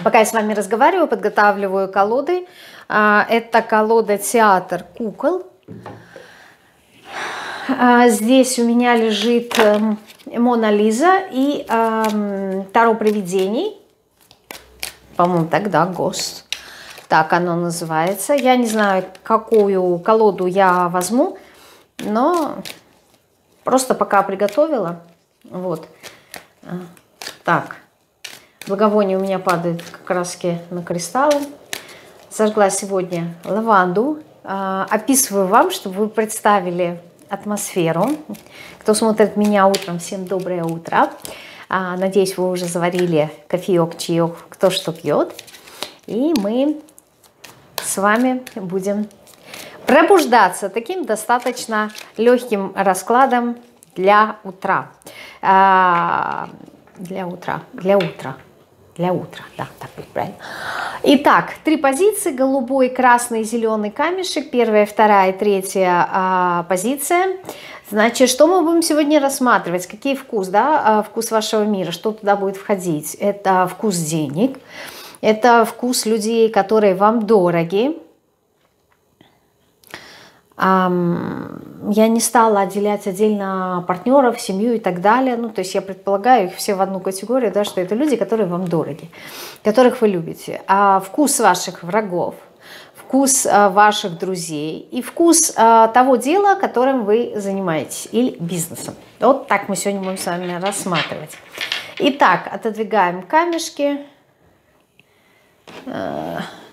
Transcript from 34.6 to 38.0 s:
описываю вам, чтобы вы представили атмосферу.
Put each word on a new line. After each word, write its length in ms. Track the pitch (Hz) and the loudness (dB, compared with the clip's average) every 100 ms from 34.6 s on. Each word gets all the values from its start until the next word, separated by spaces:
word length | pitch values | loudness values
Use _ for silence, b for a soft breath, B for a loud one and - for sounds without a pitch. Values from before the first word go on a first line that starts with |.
| 190 190 - | -4 -4 -2
описываю 560 | 214 220 262 - 196 185 | -2 0 0 0 0 4
вам, 240 | 233 359 | 4 4
чтобы 260 | 370 196 190 | -2 -6 -4
вы 120 | 214 | -2
представили 920 | 226 214 - 220 202 180 175 175 175 - _ - | -2 -4 -2 0 2 0 -2 -4 -6 -14 _ -12
атмосферу. 840 | 196 208 208 - 185 165 165 | -10 -6 -8 -4 -2 0 0